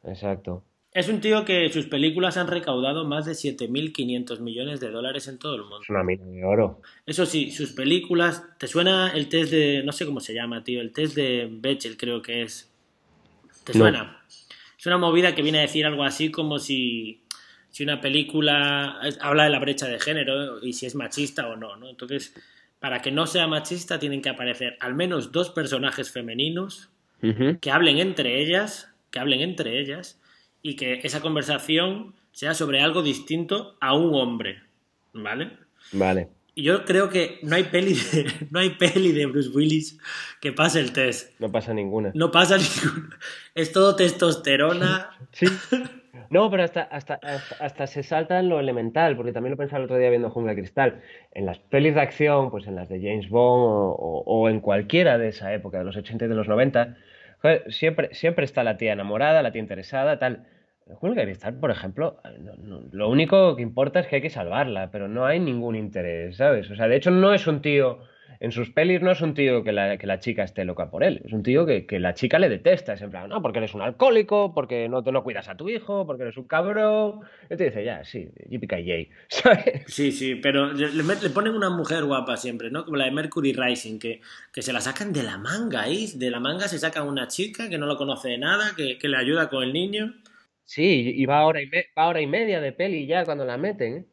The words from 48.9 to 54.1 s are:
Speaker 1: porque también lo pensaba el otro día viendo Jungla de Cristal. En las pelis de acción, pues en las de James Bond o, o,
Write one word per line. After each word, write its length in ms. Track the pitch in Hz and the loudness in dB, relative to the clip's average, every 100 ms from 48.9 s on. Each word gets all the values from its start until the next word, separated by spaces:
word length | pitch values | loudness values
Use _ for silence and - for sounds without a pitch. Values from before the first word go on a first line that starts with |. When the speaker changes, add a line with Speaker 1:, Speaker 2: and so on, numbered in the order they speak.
| 139 165 123 | 2 2 2
Speaker 1:
porque 160 | 120 | -4
también 200 | 113 123 | -4 -4
lo 60 | 135 | -4
pensaba 220 | 143 143 | -4 -4
el 60 | 127 | 0
otro 120 | 127 | 4
día 120 | 127 | 4
viendo 200 | 120 117 | 4 2
Jungla 220 | 117 113 | -2 -2
de 80 | 101 | -4
Cristal. 400 | 95 - 131 - - - _ | -4 2 2 0 -20 -20 _
En 140 | - 95 | -6 -6
las 140 | 87 | -6
pelis 340 | _ 139 151 151 | _ 4 4 4
de 60 | |
acción, 480 | 139 - 151 143 131 | 0 2 4 4 2
pues 160 | 107 101 | -4 -8
en 80 | 92 | -10
las 140 | 87 | -6
de 100 | 92 | -6
James 300 | 101 107 98 | -4 -4 0
Bond 340 | 117 123 123 | 4 6 6
o, 320 | 120 107 98 - | 6 4 2 0
o, 260 | 82 | -4